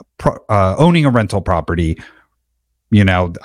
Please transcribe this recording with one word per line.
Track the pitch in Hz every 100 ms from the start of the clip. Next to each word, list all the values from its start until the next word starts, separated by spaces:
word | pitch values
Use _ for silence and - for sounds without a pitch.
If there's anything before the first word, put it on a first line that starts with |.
| - -
pro-, | 147 - -
uh, | 104 95 95
owning | 165 170 143
a |
rental | 120 107 101
property. | 87 85 78 85 80 80 - _ _ _ _ _ _ _ -
You | 107
know, | 98 90 90 87